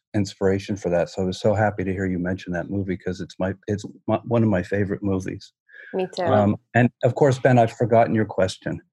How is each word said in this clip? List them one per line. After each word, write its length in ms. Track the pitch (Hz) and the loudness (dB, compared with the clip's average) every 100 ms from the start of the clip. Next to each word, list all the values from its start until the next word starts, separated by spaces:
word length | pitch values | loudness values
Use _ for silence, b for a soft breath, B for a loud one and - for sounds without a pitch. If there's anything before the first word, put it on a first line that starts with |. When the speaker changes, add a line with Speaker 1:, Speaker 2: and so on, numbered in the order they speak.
| _ | _
Speaker 1:
inspiration 600 | 107 95 - 95 95 - 95 | -4 -4 0 0 0 -2 -4
for 140 | 87 | 0
that. 180 | 87 82 | 0 0
So 140 | - | -2
I 20 | |
was 160 | 92 92 | -4 0
so 140 | 110 | 0
happy 300 | 101 107 101 | 2 0 0
to 80 | 95 | -4
hear 120 | 95 95 | -2 -2
you 120 | 90 | -2
mention 340 | 90 92 - | -2 -4 -6
that 160 | 87 - | -6 -4
movie 280 | 101 95 90 | -4 -4 -6
'cause 220 | 92 92 | -6 -8
it's 160 | 80 - | -8 -6
my, 160 | 92 95 - | -6 -6 -6
it's 160 | 101 - - - | -6 -8 -10 -4
my, 80 | 110 | -4
one 180 | 120 117 | 0 0
of 60 | 110 | 2
my 120 | 90 | 0
favorite 400 | - 101 98 - | -2 -2 -2 -2
movies. 500 | 101 95 95 101 - _ _ B B | -2 -2 -4 -10 -14 _ _ B B
Speaker 2:
Me 120 | 190 185 | -6 -6
too. 80 | - | -4
Speaker 1:
Um, 320 | 175 107 101 104 _ | 0 2 2 0 _
and 160 | 120 123 - | 2 2 2
of 120 | 131 | 0
course, 240 | - 147 131 | 2 2 4
Ben, 200 | 139 123 | 4 6
I've 140 | 117 | 4
forgotten 420 | - 107 113 120 | 2 2 4 4
your 120 | 113 101 | 2 0
question. 560 | - 95 - - 82 - | 0 -2 -2 -8 -10 -4